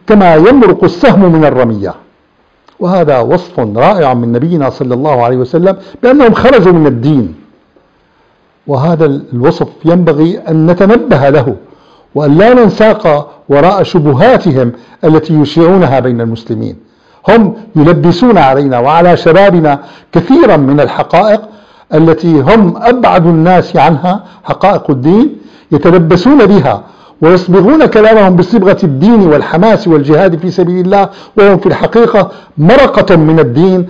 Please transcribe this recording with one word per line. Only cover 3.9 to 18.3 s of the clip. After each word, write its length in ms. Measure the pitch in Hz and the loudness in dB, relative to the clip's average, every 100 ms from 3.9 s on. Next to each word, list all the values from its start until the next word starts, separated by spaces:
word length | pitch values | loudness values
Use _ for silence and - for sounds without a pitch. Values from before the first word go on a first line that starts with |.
| 202 139 | 0 -2
من 180 | 123 117 | -2 -4
نبينا 380 | 120 156 175 135 | -4 -4 -4 -4
صلى 240 | - 131 | -6 -6
الله 300 | 123 151 127 | -4 -2 -2
عليه 120 | 120 127 | -2 -2
وسلم 400 | 123 165 185 190 - - | -4 -2 -2 -4 -10 -4
بأنهم 320 | 240 277 240 | 0 2 2
خرجوا 380 | - 247 262 180 | 2 2 2 2
من 140 | 175 147 | 2 0
الدين، 480 | 117 123 143 98 80 _ _ _ _ _ _ _ _ _ _ _ _ - | -2 -2 -2 -4 -10 _ _ _ _ _ _ _ _ _ _ _ _ -8
وهذا 380 | 135 156 165 | -4 -2 -2
الوصف 640 | 156 139 - 123 135 175 143 - | -2 -4 -8 -4 -2 -2 -6 -6
ينبغي 540 | 156 180 170 147 160 208 - | -2 0 0 0 -2 -4 -4
أن 180 | 160 160 | -2 0
نتنبه 600 | 175 196 233 302 156 139 | 0 2 0 0 0 0
له، 280 | 147 123 98 - _ _ _ _ | 0 -2 -6 -12 _ _ _ _
وأن 240 | 139 147 156 | -4 0 2
لا 160 | 214 | 4
ننساق 760 | 247 220 - 214 214 170 147 147 - - | 4 2 2 0 0 -2 -2 -4 -12 -4
وراء 340 | 143 170 196 | 0 0 0
شبهاتهم 920 | 170 180 147 131 220 226 180 131 120 120 - _ | -2 -2 0 0 2 2 0 -2 -2 -6 -18 _
التي 300 | 165 156 156 | 0 0 0
يشيعونها 640 | 156 147 165 170 190 151 131 | -2 -2 0 2 2 0 0
بين 200 | 123 117 | -2 -4
المسلمين. 560 | 117 113 - 110 110 - _ _ _ _ - | -6 -8 -10 -10 -10 -14 _ _ _ _ 0
هم 260 | 226 196 - - 160 | 2 0 -4 -6 0
يلبسون 600 | 147 160 165 170 247 | 2 2 0 0 2